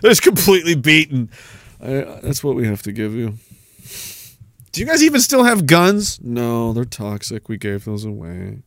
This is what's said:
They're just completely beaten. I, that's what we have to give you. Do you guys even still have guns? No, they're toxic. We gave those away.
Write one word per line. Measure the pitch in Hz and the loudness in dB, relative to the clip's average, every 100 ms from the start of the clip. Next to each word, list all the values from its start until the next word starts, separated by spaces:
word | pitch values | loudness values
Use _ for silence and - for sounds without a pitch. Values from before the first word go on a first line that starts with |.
They're | 214 | 6
just | 233 | 6
completely | - 196 180 190 165 | 4 2 2 2 2
beaten. | 165 127 156 156 139 113 - - - - - | -2 4 4 4 -2 -4 -10 -20 -20 -20 -18
I, | 107 135 - - | -8 -6 -6 -10
that's | - - | -6 -4
what | 147 123 | -2 -2
we | 117 | 0
have | 101 | -2
to | - | -6
give | 104 107 | -6 -6
you. | 110 117 107 _ - _ _ - - - - - _ - _ - | -4 -6 -8 _ -20 _ _ -20 -16 -16 -18 -20 _ -20 _ -16
Do | - | -8
you | 233 | -2
guys | 320 | 4
even | 311 294 | 4 4
still | - 269 | 2 4
have | 240 226 147 | 4 4 4
guns? | 170 175 208 208 - | 4 4 2 -2 -8
No, | 123 120 117 117 117 | -8 -4 -2 -2 -2
they're | 113 | -4
toxic. | 120 - 104 104 - 113 _ | -6 -8 -8 -8 -8 -12 _
We | 110 | -10
gave | 107 101 | -6 -8
those | 101 107 | -8 -10
away. | 107 104 82 90 95 104 | -8 -12 -12 -12 -12 -14